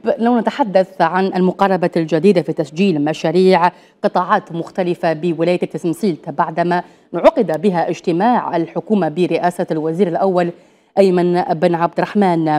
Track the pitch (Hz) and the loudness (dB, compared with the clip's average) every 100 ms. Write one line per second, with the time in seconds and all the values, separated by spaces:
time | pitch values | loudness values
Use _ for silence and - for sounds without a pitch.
0 | 226 - 233 240 226 - 226 190 185 - | -4 0 2 2 0 -2 0 0 0 0
1 | 165 185 190 185 185 185 196 185 170 175 | 0 0 0 0 0 2 2 2 0 -2
2 | 160 160 196 180 156 156 151 156 202 151 | -2 2 2 2 0 -4 -6 0 0 2
3 | 147 160 165 175 185 180 175 - - _ | -2 -2 0 2 4 4 2 -2 -12 _
4 | 202 180 180 202 190 165 - - 175 156 | -2 -2 0 -2 -2 -10 -8 -4 -4 -2
5 | 175 160 175 156 165 180 185 160 175 160 | -2 -2 -2 -2 0 -2 -4 -4 -6 -2
6 | 214 151 - 143 165 165 170 175 - - | -4 -4 -6 -4 -4 -2 -2 -2 -4 -14
7 | _ 175 185 277 175 151 202 175 165 165 | _ 0 2 2 0 0 0 0 -2 -4
8 | - 165 226 220 147 175 160 175 - 214 | -4 0 0 0 -2 -4 -4 -6 -2 0
9 | 160 156 175 170 175 185 175 160 156 165 | 0 0 0 0 -2 -2 -4 -4 -2 -2
10 | 180 165 196 180 170 - _ _ _ 202 | -2 0 0 0 -2 -6 _ _ _ 0
11 | 190 175 175 175 - 160 175 165 170 - | 2 4 2 0 0 0 0 0 -2 -2
12 | 180 208 190 165 156 | -2 2 2 2 2